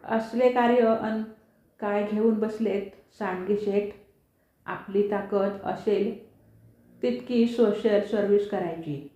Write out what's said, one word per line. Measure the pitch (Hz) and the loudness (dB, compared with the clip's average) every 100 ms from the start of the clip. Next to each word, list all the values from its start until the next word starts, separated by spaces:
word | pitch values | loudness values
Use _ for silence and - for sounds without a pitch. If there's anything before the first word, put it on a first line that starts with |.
असले | - 226 226 233 254 | -2 -4 -2 2 2
कार्य | 247 240 247 | 4 4 4
अन | 226 226 214 220 220 - _ _ _ _ | 4 2 0 -4 -6 -14 _ _ _ _
काय | 208 208 208 | -2 -2 0
घेऊन | 214 226 | 2 2
बसलेत | 214 214 - 214 196 196 - _ _ | 2 -2 -2 -2 -2 -6 -16 _ _
सांडगे | 202 185 185 208 | -6 -6 -2 -2
शेठ? | 208 202 208 - - _ _ _ _ _ - | 0 -2 -2 -10 -20 _ _ _ _ _ -12
आपली | 185 - 196 202 | -12 -2 0 0
ताकद | 202 196 202 196 196 | -2 -2 0 0 -2
असेल | - - - 196 208 - - _ _ _ - _ _ _ | -6 -4 0 0 0 -4 -16 _ _ _ -20 _ _ _
तितकी | 247 240 - 240 233 | -4 -4 0 2 2
सोशल | - 214 202 220 208 | 4 2 4 2 2
सर्व्हिस | - 214 202 202 - | 2 -2 2 2 2
करायची. | 190 175 165 160 139 143 | -4 -4 -6 -8 -10 -12